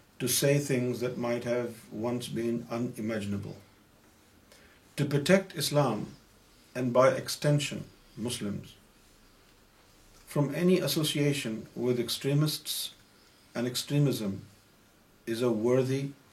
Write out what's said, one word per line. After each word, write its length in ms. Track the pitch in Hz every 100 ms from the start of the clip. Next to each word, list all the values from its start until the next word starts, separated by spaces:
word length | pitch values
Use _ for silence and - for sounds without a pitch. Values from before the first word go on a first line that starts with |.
| _ -
to 80 | 123
say 280 | - 143 143
things 440 | 143 127 123 107
that 160 | 120 -
might 260 | 120 120
have 280 | 120 120 117 - -
once 380 | 107 117 123 -
been 360 | 113 117 117 -
unimaginable. 880 | 117 123 123 110 110 101 101 98 - - _ _ _ - _ _ _ _ - - - _ -
To 80 |
protect 520 | 143 143 147 190 - 160
Islam, 580 | - 147 131 104 104 - - - _ - -
and 200 | 123 127
by 160 | 123 175
extension 720 | - - - 147 147 - - - - - -
Muslims, 600 | 117 - 104 98 - - - _ - - - _ _ _ _ _ - - - - -
from 260 | 147 143 160
any 240 | 180 180
association 880 | 147 170 151 151 143 139 113 110 - -
with 240 | 123 120
extremists 920 | - - 139 143 151 - - - - - - _ _ _ _
and 140 | 120 123
extremism 760 | 127 - 147 143 113 101 95 - - _ _ _ _ _ _ -
is 160 | 113
a 100 | 123
worthy 600 | 107 117 131 127 135 139 - _